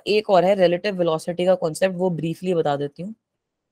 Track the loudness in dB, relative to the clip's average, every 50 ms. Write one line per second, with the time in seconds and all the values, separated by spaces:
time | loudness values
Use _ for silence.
0 | -2 0 0 0 2 2 4 4 4 4 4 4 4 2 2 0 -2 -4 -2 -2
1 | 0 0 -2 -2 -4 -6 -4 0 2 2 2 2 0 -4 -2 0 -2 -2 0 -2
2 | -2 -2 -2 -2 -4 -4 -6 -4 -4 -2 -2 0 0 0 -2 -2 -4 -8 -8 -12
3 | -14 -14 -16 -18 _ _ _ _ _ _ _ _ _ _